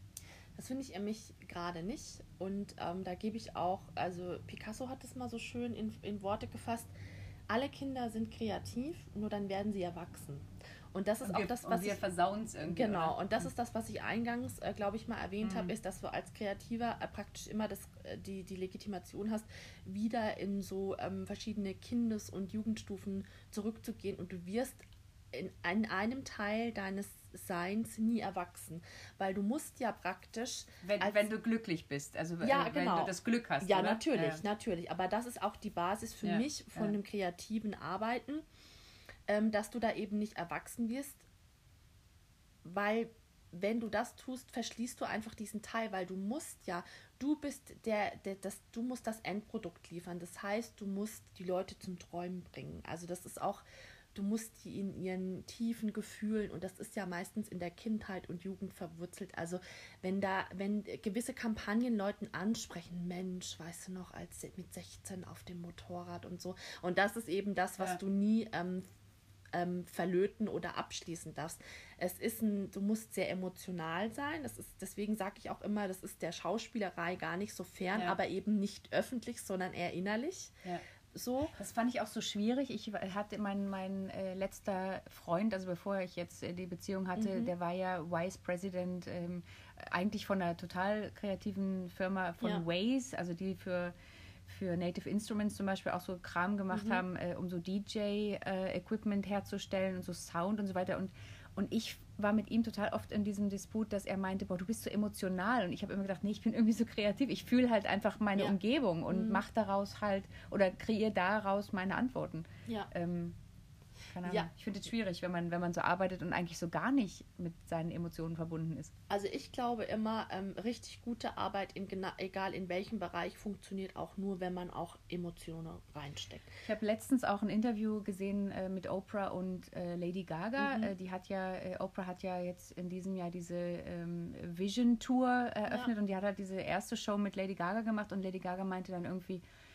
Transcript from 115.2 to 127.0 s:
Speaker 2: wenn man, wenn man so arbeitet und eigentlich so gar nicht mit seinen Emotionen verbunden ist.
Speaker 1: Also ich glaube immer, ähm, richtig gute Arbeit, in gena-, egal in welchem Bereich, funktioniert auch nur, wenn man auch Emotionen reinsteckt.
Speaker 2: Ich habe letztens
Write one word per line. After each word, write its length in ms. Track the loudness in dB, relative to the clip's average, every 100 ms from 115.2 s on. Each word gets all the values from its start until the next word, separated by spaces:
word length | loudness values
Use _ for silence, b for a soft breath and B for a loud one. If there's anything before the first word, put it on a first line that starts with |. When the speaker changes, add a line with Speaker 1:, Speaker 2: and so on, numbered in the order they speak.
Speaker 2:
wenn 80 | 0
man, 220 | 0 0
wenn 80 | 2
man 120 | 2
so 80 | 2
arbeitet 420 | 4 4 2 0
und 100 | 0
eigentlich 260 | 2 0 -2
so 100 | 0
gar 220 | 2 4
nicht 340 | 4 4 -2 -14 -6
mit 140 | -6 -6 -2
seinen 240 | 0 0
Emotionen 420 | -2 -2 -2 -4
verbunden 420 | -2 -2 0 -2 -2
ist. 160 | -6 -14 -2
Speaker 1:
Also 200 | 0 0
ich 220 | -4 -4
glaube 320 | 0 0 2
immer, 420 | 0 0 2 0 0
ähm, 220 | -2 -2 -2
richtig 360 | -2 -2 -6 -8
gute 360 | -6 -2 -2 0
Arbeit, 340 | 0 0 -2
in 120 | -4 -4
gena-, 280 | -2 -2 -4
egal 340 | -4 0 -2
in 160 | -2 0
welchem 300 | 0 0 -2
Bereich, 400 | -2 -2 -2 -4
funktioniert 560 | -6 -6 -6 -4 -4
auch 220 | -4 -6 -2
nur, 240 | -2 0
wenn 140 | 0
man 160 | -2 -4
auch 280 | -4 -6 -8 -6
Emotionen 680 | -4 -4 -6 -8 -8 -8 -10 -12
reinsteckt. 480 | -10 -8 -8 -8 -10 -14 -12
Speaker 2:
Ich 60 | -2
habe 120 | 2
letztens 380 | 2 2